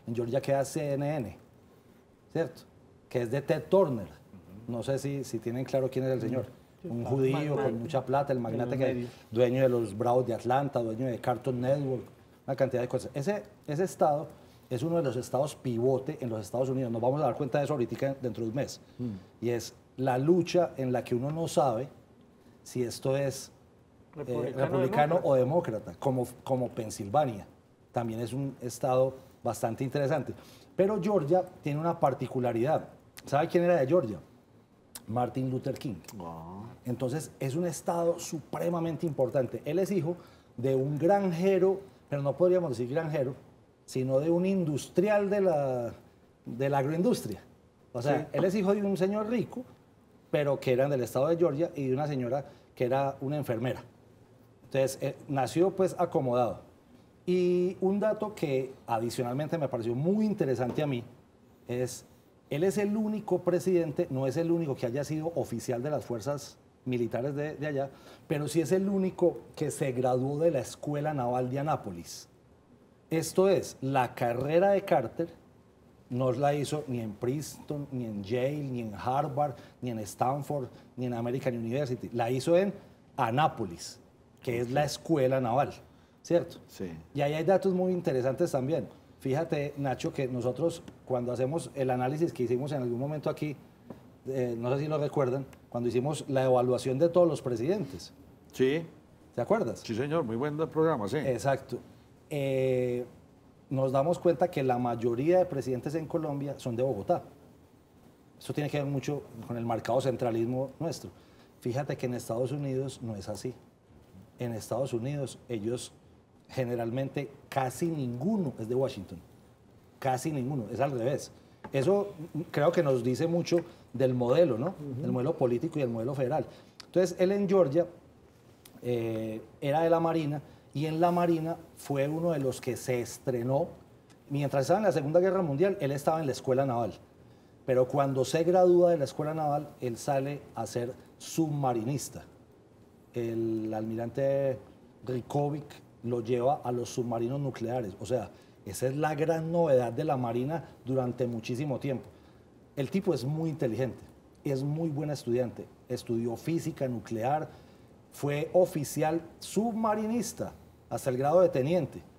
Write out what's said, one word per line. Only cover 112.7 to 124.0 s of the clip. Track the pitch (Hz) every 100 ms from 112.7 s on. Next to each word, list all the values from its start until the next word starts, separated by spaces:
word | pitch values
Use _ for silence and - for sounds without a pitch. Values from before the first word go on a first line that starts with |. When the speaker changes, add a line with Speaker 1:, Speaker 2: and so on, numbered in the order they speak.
| 131 135 127
Speaker 1:
no | 117 104
es | 98
así. | 101 127 - - _ _ - - - - -
En | 123
Estados | 113 - 113 131
Unidos | 117 123 147 131 - -
ellos | 117 107 120 - - - - _ _ -
generalmente | - 123 120 117 127 135 147 135 - -
casi | 139 131 - 170
ninguno | 156 127 120 170 220 151 -
es | 110
de | 123
Washington. | 127 104 90 87 - - - - - - - -
Casi | 131 127 165
ninguno, | 151 123 143 104
es | 113
al | 143
revés. | 131 120 170 - - - - -
Eso | 139 135 202 202 160 165 147 -
creo | 151 151
que | 175
nos | 151 127
dice | 117 123 165
mucho | 170 165 170 170 - -
del | 117